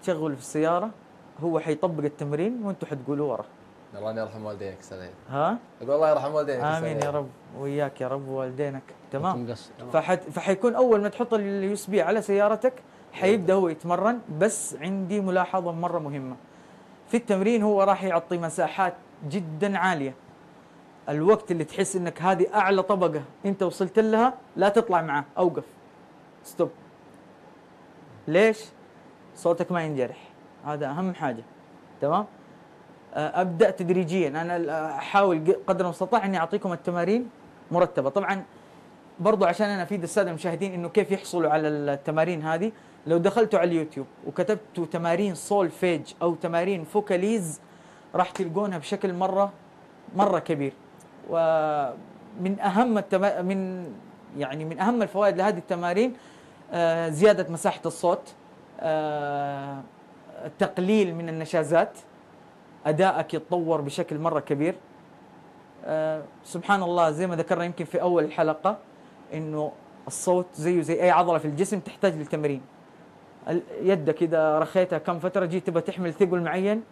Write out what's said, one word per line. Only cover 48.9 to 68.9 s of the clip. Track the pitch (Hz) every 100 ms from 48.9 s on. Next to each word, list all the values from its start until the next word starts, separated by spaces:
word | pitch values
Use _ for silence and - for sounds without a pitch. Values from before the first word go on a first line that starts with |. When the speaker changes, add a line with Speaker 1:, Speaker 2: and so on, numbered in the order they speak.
| 202 196
Speaker 1:
مرة، | 175 190 190 202 196 - - - - - 185
مرة | 202 180
كبير. | - 156 139 - - - - - -
ومن | 165 165 160 156 147 139 - - - - - 185 202
أهم | 202 190 247 214
التما-، | 185 190 202 170
من، | 180 190 185 185 175 202 - - - 139
يعني | 139 147 156
من | 165
أهم | 180 240
الفوائد | 208 190 208 175
لهذه | 190 175
التمارين، | - 175 175 180 254 247 - - - - -
آه، | 175 170 165 165
زيادة | 151 208 196 165
مساحة | 165 196 - 165
الصوت، | 160 180 185 - - - - - -
آه، | - 156 156 151 143 143 143 139 139 139 135 - - - - - 156 -
تقليل | 190 - 185 214 190 165
من | 170
النشازات، | 160 156 175 151 165 190 - - - - - - - - - 147
أدائك | 156 190 160 160
يتطور | 160 156 180 160 160
بشكل | 143 139 170 151
مرة | 165 156
كبير. | - 139 156 185 - - - - - - - - - - -
آه، | 156 156 156 143 -
سبحان | - 175 170 202
الله، | 180 175 165
زي | 151 185
ما | 170
ذكرنا | 165 175 170
يمكن | 170 170
في | 170
أول | 175 175
الحلقة، | 151 156 156 156 190 214 -